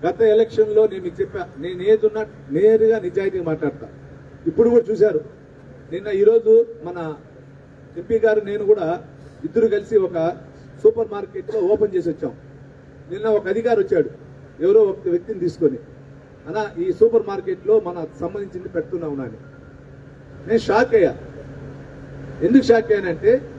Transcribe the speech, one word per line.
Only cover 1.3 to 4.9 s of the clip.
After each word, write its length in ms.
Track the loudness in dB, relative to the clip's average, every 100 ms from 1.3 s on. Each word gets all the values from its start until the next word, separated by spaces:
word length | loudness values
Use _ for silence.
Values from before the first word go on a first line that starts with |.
| -6 -10 -10
నేను 220 | -12 -6
ఏదున్నా 440 | 2 2 2 -2 -8 -12 -6
నేరుగా 480 | 2 4 4 4 2
నిజాయితీగా 440 | -2 -4 -4 -4
మాట్లాడతా. 440 | -4 -4 -4 -6 -18 -20 -20 -20 -20 -8 -6
ఇప్పుడు 220 | 2 4
కూడా 220 | 4 2